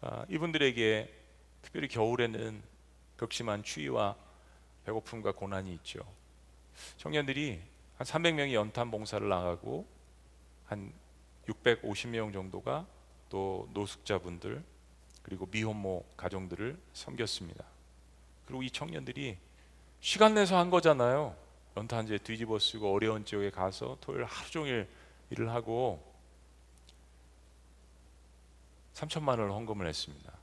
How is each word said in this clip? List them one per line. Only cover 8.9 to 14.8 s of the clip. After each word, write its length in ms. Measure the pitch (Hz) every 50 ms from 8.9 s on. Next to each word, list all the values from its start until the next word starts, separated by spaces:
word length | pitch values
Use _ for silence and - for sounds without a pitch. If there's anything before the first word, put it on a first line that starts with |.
봉사를 360 | 113 107 107 104 - 104 104 104
나가고 580 | 95 90 90 90 87 85 - 110 123 151 208 - - - - - - - - - - - - - - - -
한 280 | - 110 104 98 98 - - - - - - - - - - - -
육백오십 600 | 107 - - 123 117 113 - - 104 - - 120
명 220 | 117 113 110 107
정도가 540 | 98 98 95 95 95 95 - 120 127 147 175 190 - - - - - - - -
또 380 | - 98 98 98 95 92 - - -
노숙자분들 880 | 101 104 98 - - - - 104 92 87 90 87 87 - 98 110 135 170 - - -